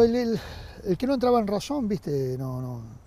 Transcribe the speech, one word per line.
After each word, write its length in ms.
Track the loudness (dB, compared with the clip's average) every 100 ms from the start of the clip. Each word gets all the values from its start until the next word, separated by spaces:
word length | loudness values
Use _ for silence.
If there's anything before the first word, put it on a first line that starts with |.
el, 140 | 6
el, 260 | 6 0 -2 -4 -12 -14 -6
el 120 | -2 0
que 100 | 0
no 60 |
entraba 260 | 2 4 4
en 80 | 4
razón, 400 | -2 -2 -2 0
viste, 480 | -2 -2 -2 -2 -4
no, 220 | -4 -6
no. 200 | -6 -8 -12 -16